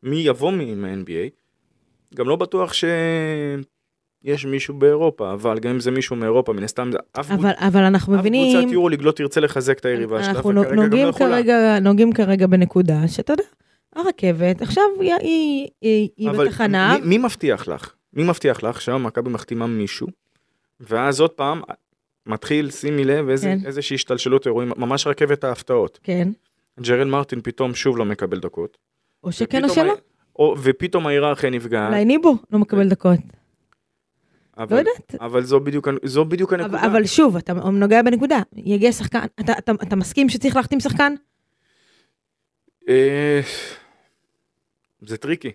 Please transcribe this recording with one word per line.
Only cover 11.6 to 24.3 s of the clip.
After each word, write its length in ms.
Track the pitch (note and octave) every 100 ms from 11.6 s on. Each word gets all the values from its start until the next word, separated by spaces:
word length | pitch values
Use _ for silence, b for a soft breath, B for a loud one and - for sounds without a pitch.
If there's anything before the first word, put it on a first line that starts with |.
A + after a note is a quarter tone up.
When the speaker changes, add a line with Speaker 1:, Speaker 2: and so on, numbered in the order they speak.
| A3 G#3
Speaker 2:
נוגעים 320 | G3 G3+ A#3
כרגע 340 | A#3 G3 F#3+ F#3
בנקודה 640 | F#3 F3+ - F3+ D3+ D#3+
שאתה 240 | - -
יודע, 120 | D4+ G#4 _ _ _ _ -
הרכבת, 680 | F4+ F4 F#3+ E3 F3 F#3
עכשיו 200 | A#3+ - G#4 G4
היא, 140 | F#4+
היא, 540 | F4 - D#4+ D#4 C#4+ C#4 _
היא, 260 | A3 G#3+ G#3+ _
היא 140 | G#3+
Speaker 1:
אבל 160 | G3+ G3+
Speaker 2:
בתחנה. 500 | - G#3+ G3 F#3+ C4+
Speaker 1:
מי, 160 | G#3 G3+
מי 60 |
מבטיח 440 | B3+ - D3+ G#2 -
לך? 240 | D2+ - _ _
מי 120 | -
מבטיח 380 | E3+ E3 D3 A#2+
לך 180 | G#2+ A#2+
שהיום 260 | - C3 B2
מכבי 240 | A#2 B2
מחתימה 360 | A#2 - A#2 A#2
מישהו, 400 | A2+ G2+ - - - _ _ _ _ _ _
ואז 400 | A2+ A2+ C3 C3+
עוד 100 | D#3+
פעם 300 | - C#3 D#3+ - - _ _ _ _ -
מתחיל, 440 | G#2+ - D3+ D3
שימי 340 | - C#3+ D3
לב, 240 | C3+ D3 C#3+
איזה, 180 | C3+ C3+ F#3+
Speaker 2:
כן. 60 | F#3+
Speaker 1:
איזושהי 280 | C#3 C#3
השתלשלות 520 | C3+ - B2 -